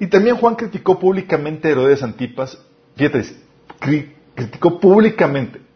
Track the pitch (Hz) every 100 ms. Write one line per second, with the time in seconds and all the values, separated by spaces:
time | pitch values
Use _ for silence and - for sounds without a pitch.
0 | 185 190 220 240 233 226 226 - - 185
1 | 185 190 190 156 147 156 156 131 135 131
2 | 123 107 120 - 131 - _ _ _ -
3 | 143 139 - - _ _ _ - 135 151
4 | 139 - _ - 117 - 175 170 - 202
5 | 220 - 160 139 120 - -